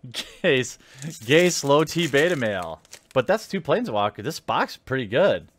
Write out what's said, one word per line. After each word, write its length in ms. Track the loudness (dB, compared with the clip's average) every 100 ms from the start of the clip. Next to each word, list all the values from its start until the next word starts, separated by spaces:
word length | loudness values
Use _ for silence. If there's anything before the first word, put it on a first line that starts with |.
| -12
Gase. 720 | -12 -12 -4 0 0 0 -10 _ -16
Gase, 640 | -14 -12 2 4 4 2
low 200 | 2 4
T, 220 | 4 0 0
beta 300 | 2 2 0
male. 440 | -2 -4 -6 -12 _ -20 _
But 140 | -2 0
that's 220 | -2 -2
two 120 | -8
Planeswalker. 600 | 0 -2 0 -2 -2 -2
This 180 | -10 -8
box 320 | -4 -2 -2
is 40 | -8
pretty 280 | -6 -6 -2
good. 420 | 2 2 0 -6